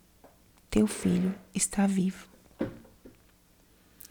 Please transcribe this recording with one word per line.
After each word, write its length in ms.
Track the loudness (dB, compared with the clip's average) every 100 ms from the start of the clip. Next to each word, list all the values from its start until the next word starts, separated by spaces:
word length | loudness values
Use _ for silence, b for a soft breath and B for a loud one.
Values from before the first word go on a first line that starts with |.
| _ _ -20 -20 _ _ _
teu 180 | 2 2
filho 500 | 0 0 2 0 -4 -8
está 320 | -4 -2 2 2
vivo." 420 | 2 0 -2 -12 -20 -20 -8 -8 -8 -20 -20 -20 -20 _ _ _ _ _ _ b b b